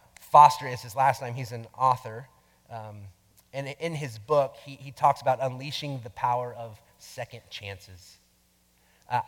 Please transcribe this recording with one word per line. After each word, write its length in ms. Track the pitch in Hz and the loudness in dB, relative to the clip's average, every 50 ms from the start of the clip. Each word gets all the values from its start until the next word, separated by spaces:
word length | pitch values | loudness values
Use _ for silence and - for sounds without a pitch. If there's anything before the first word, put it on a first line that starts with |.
| _ _ _ - - - | _ _ _ -20 -18 6
Foster 340 | - 147 147 143 - - 139 | 10 10 10 10 10 4 -4
is 160 | 135 123 120 | -8 -8 -8
his 140 | - 123 - | -10 -10 -2
last 260 | 139 135 139 139 - | 2 2 2 2 2
name. 120 | 135 123 120 | -2 -8 -8
He's 180 | 131 131 104 | -8 -8 -8
an 160 | 123 117 113 110 - - | -10 -12 -12 -14 -6 0
author. 500 | 127 131 127 123 - 120 110 113 135 - _ _ _ _ _ _ _ _ | 2 2 2 2 -2 -10 -12 -12 -14 -16 _ _ _ _ _ _ _ _
Um, 320 | 120 113 110 110 104 104 101 101 92 _ _ _ _ _ _ _ - | -14 -14 -12 -12 -14 -14 -16 -18 -20 _ _ _ _ _ _ _ -10
and 140 | 135 139 131 135 - | -8 -8 -8 -8 -6
in 140 | 156 170 165 | -6 -6 -4
his 240 | 147 151 135 110 110 | -4 -6 -8 -10 -12
book, 380 | 104 117 151 147 139 135 - - - | -2 0 2 2 2 2 -2 -12 -18
he, 100 | 143 139 | -18 -18
he 160 | - 135 139 | -16 -16 -18
talks 300 | 131 - 151 143 143 - | -8 2 2 2 4 4
about 180 | - 135 131 120 | 0 0 0 0
unleashing 580 | 135 135 127 127 135 147 139 - - 147 139 127 113 | 0 -4 -4 -6 -10 -10 -10 -8 -8 -8 -8 -8 -10
the 60 | 117 | -14
power 440 | - - - 123 123 123 123 123 120 | -10 -4 -2 0 0 0 -2 -6 -10
of 280 | 120 117 113 107 - _ _ _ _ | -12 -14 -14 -16 -20 _ _ _ _
second 420 | - - - - 120 - - 117 - - | -20 -20 -12 -12 -12 -12 -12 -20 -20 -16
chances. 680 | - - - 101 101 95 - - 92 87 - - - _ _ _ _ _ _ _ _ _ _ _ _ _ _ _ _ _ _ - | -18 -14 -12 -12 -12 -12 -16 -20 -20 -20 -20 -20 -20 _ _ _ _ _ _ _ _ _ _ _ _ _ _ _ _ _ _ -4
Uh, 100 | 123 120 110 | -2 -2 -2